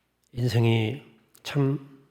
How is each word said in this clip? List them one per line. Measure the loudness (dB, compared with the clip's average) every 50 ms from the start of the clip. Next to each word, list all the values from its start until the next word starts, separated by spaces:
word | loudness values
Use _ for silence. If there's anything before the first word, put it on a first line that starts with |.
| _ _ _ _ _ _
인생이 | -6 -2 -2 0 2 2 4 4 4 2 0 -2 -4 -8 -12 -18 -20 _ _ _ _ -16
참 | -12 -6 -2 0 0 0 -2 -4 -8 -14 -20 -20 _ _